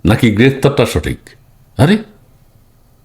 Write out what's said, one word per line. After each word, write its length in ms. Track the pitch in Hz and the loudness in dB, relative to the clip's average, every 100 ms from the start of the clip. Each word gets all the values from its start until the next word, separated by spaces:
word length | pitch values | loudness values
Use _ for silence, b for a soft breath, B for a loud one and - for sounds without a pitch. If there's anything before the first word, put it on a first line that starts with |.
| - | -2
নাকি 260 | 117 117 | 0 0
গ্রেফতারটা 540 | 101 131 135 139 135 117 | 2 0 2 0 0 -2
সঠিক? 320 | - - 65 - - _ _ _ - | -4 -6 -10 -14 -20 _ _ _ -2
আরে, 200 | 147 214 - - _ _ _ _ _ _ _ _ | 0 0 -4 -20 _ _ _ _ _ _ _ _